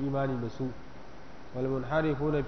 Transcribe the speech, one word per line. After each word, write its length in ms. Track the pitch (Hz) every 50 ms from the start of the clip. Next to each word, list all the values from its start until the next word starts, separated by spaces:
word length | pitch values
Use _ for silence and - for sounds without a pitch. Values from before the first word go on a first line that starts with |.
| 135 139
imani 260 | 135 135 139 135 131 123
da 80 | 117 113
su. 160 | - - 131 127 120 - - - - - - - - - - - - - - - -
والمنحرفون 880 | 127 131 131 135 131 127 120 147 160 160 156 143 131 143 156 151 147 135